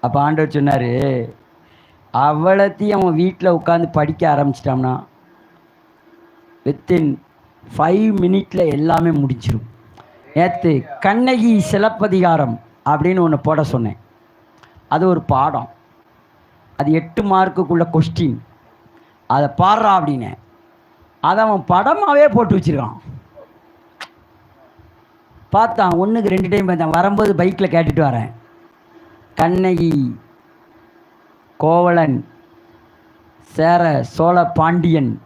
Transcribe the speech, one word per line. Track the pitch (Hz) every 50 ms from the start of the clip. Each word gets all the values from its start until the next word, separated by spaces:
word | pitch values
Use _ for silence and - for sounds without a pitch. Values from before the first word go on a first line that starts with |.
அப்ப | - 127 - 139
ஆண்டவர் | 143 147 156 156 156 151
சொன்னாரு, | - 147 139 143 139 131 123 120 120 123 123 139 131 123 117 - - _ _ _ _ _ _ _ _ _ _ _ _ _ _ _ -
"அவ்வளத்தையும் | 120 135 147 151 151 160 185 190 196 196 202 196 - 208 208
அவன் | 208 196 190 180 160
வீட்டுல | 156 175 190 180 - 175
உட்கார்ந்து | 185 175 165 180 170 170 170 170 165
படிக்க | - 156 147 151 156 - 170 160 147
ஆரம்பிச்சிட்டான்னா, | 143 143 139 131 - - 143 131 131 131 131 127 147 - _ _ _ _ _ _ _ _ _ _ _ _ _ _ _ _ _ _ _ _ _ - _ - _ _ _ _ _ _ _ _
within | 131 147 - - - 180 170 160 147 135 - _ _ _ _ _ _ _ _ - 123 -
five | - 151 160 180 202 220 220 208
மினிட்ல | 196 175 175 190 196 190 _ - 180 175 156
எல்லாமே | 143 139 151 165 165 165 165 170
முடிஞ்சிரும்." | 160 147 139 131 127 - - - - 113 - - - - _ _ _ - - _ - - _ - -
நேத்து | 151 175 180 175 - - 170 151 135 - - - -
கண்ணகி | - 190 202 233 247 262 254 240 214 233 226 208
சிலப்பதிகாரம் | 180 - - 202 202 220 220 - 202 208 185 190 180 175 165 151 143 123 113 113 - _ _ _ _
அப்படின்னு | 139 151 147 156 175 185 185 175
ஒண்ணு | 165 151
போட | 135 - 147 156 151 151
சொன்னேன். | - - 127 117 107 101 - - _ _ _ _ _ _ _ _ _ _ _ - _ _ - _
அது | _ 143 156 180
ஒரு | 190 180 165
பாடம், | - - 143 131 139 156 147 123 120 - - _ _ _ _ _ _ _ _ _ _ _ _ _ _ _ _ _ _ _ _
அது | - 143 143
எட்டு | 156 165 160 165 - - 214
மார்க்குக்குள்ள | 202 190 185 190 190 185 180 180 139 175 165 170 165 165
கொஸ்டின், | 160 160 - - - 170 143 113 - - _ _ _ _ _ _ _ _ _ _ - _ _ _ _ _
"அதை | _ 117 139 147
பாடுறா" | 139 - - 175 190 208 220 220 208
அப்படின்னேன். | 196 185 156 147 143 127 113 104 - - _ _ _ _ _ _ _ _ _ _ _ _ _ _ _ _
அதை | - 151 185 208 220
அவன் | 220 208 190 -
படமாவே | - 180 180 208 262 330 415 415 302 285 285 294 294
போட்டு | 202 226 233 175 -
வச்சிருக்கான். | 190 151 - 151 135 123 113 117 - - - - - - _ _ - - _ _ _ _ _ _ _ _ _ _ _ - - _ _ _ _ _ _ _ _ _ _ _ _ _ _ _ - _ _ _ _ _ _ _ _ _ - - _
பார்த்தான், | - 202 226 226 233 - 202 180
ஒண்ணுக்கு | 170 165 185 208 226 233 208
ரெண்டு | 208 185 185 190 180
டைம் | 190 202 196
பார்த்தேன். | 180 180 160 165 156
வரும்போது | 160 170 180 196 202 202 214 202 196
பைக்ல | 160 175 185 185 - 196 170
கேட்டுட்டு | 160 165 165 - - 160 156
வரேன், | 139 120 117 113 117 - - _ _ _ _ _ _ _ _ _ _ _ - - - - _ _ _ _
"கண்ணகி, | - 156 170 180 180 185 185 185 175 170 165 151 143 131 120 113 - - _ _ _ _ _ _ _ _ _ _ _ _ _ _ _ _ _ _ _ _ _ _ _ _ _ _ _
கோவலன், | 147 156 165 175 175 180 175 170 160 151 131 120 - - - - _ _ _ _ _ _ _ _ _ _ _ _ _ _ _ _ _ _ _ _
சேர, | _ _ - - 156 165 175 175 170 165 147 135 123
சோழ, | - - - 160 170 180 180 170
பாண்டியன்." | 170 175 - 156 160 170 175 160 175 165 156 135 120 107 - -